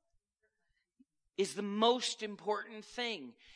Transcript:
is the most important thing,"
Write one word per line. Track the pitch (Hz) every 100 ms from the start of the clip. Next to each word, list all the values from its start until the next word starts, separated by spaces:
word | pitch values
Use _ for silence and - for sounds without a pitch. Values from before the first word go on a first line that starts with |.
| _ _ _ _ _ _ _ _ _ _ - _ _ -
is | 196
the | 202
most | 202 208 233 247 - -
important | 214 202 196 208 220 214
thing," | 208 - 240 196 127 - -